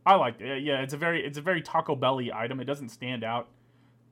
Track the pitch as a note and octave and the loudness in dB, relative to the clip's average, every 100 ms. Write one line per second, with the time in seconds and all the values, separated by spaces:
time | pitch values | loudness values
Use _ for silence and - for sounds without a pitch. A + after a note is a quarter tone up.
0 | F3+ F#3+ B2+ A2 A#2+ C3+ D3 C3+ C3+ C#3+ | 6 6 6 -2 -6 -4 0 0 -2 -2
1 | E3+ E3 C#3+ C#3+ D3+ F3 - E3 D#3+ C#3 | 0 0 -2 -4 -2 -2 0 0 0 2
2 | B2+ C3+ A#2+ G#2+ A#2 C3 B2 C#3+ A#2+ - | 2 2 -2 -4 -4 -4 -4 -6 -8 -10
3 | B2+ B2 A2 A#2+ - _ _ _ _ _ | -8 -6 -4 -4 -6 _ _ _ _ _
4 | _ | _